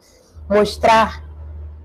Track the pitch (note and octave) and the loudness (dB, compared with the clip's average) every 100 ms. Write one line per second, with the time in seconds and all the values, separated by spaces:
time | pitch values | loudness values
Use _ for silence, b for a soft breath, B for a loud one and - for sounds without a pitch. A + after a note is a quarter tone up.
0 | b b b b - G#3 G#3 - A#3 A3+ | b b b b -2 0 0 0 4 4
1 | G#3+ - - - - - - - | 2 -2 -16 -18 -18 -16 -16 -18